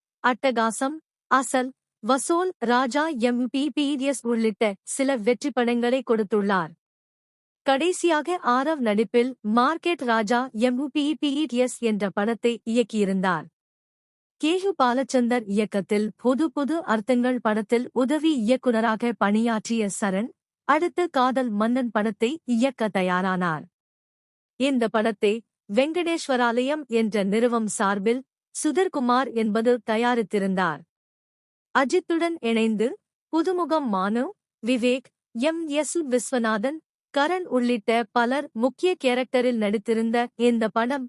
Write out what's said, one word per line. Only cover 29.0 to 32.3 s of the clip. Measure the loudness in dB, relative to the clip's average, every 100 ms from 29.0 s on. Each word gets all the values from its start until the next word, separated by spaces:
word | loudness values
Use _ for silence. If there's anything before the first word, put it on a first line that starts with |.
| 2 2 0
என்பது | -2 0 2 2 0 0
தயாரித்திருந்தார். | 0 2 0 0 -2 0 0 0 -2 -12 _ _ _ _ _ _ _ _
அஜித்துடன் | 0 2 0 0 -2 -2